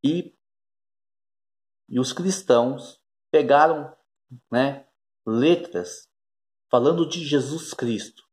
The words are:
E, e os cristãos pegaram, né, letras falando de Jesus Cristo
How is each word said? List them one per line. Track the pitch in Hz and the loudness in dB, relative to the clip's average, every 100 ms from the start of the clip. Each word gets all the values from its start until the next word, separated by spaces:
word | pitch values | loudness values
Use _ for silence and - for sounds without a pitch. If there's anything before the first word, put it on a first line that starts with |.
E, | 139 170 - _ _ _ _ _ _ _ _ _ _ _ _ _ _ _ _ | 0 -2 -6 _ _ _ _ _ _ _ _ _ _ _ _ _ _ _ _
e | 123 | -4
os | 127 | -2
cristãos | - 180 190 - 120 123 139 - _ _ _ _ | -2 -4 -4 4 4 4 -4 -14 _ _ _ _
pegaram, | 156 131 139 160 156 143 _ _ _ _ 123 _ | 0 4 4 4 2 -6 _ _ _ _ -20 _
né, | 120 135 139 _ _ _ _ - | 0 0 -2 _ _ _ _ -4
letras | 113 147 170 - - - - _ _ _ _ _ _ _ | 0 2 2 -2 -10 -10 -14 _ _ _ _ _ _ _
falando | 123 131 170 156 | 2 2 0 -4
de | 175 | -6
Jesus | 151 147 127 160 - | -2 -2 -2 -8 -12
Cristo | - 123 107 - _ _ | -8 -6 -6 -8 _ _